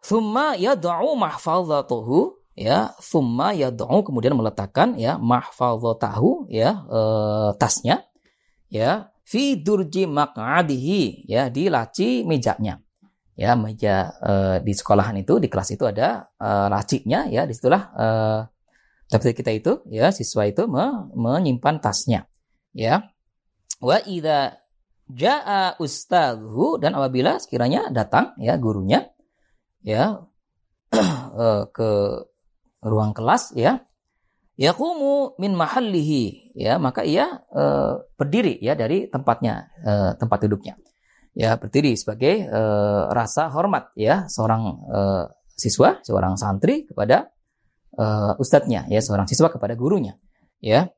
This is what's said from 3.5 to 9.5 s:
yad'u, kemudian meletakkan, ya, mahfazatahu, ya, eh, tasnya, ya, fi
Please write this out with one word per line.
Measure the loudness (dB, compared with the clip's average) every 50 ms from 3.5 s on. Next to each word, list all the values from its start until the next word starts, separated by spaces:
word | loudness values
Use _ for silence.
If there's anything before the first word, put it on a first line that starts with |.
| 0
yad'u, | 0 -2 -2 -2 -6 -4 2 2 2 2
kemudian | 0 -4 0 0 2 2
meletakkan, | 2 0 -2 -2 -4 -8 -4 _ 2 2 2 2 -2
ya, | -2 -2 -2 0
mahfazatahu, | 2 2 2 2 0 -6 -6 -2 0 0 0 0 -2 -2 -2 -2 -4 -4 -2 2 2 2 2 2 -4 -6
ya, | -2 2 2 2 0 -2 -8
eh, | -4 -2 0 0 2 0 0 0 0 0 0 0 0 2
tasnya, | 2 0 0 0 -2 0 0 0 0 -2 _ _ _ _ _ _ _ _ _ _ _ _
ya, | _ -4 0 0 0 0 -2 -4 -14 _ _ _
fi | -4 -2 0 0 0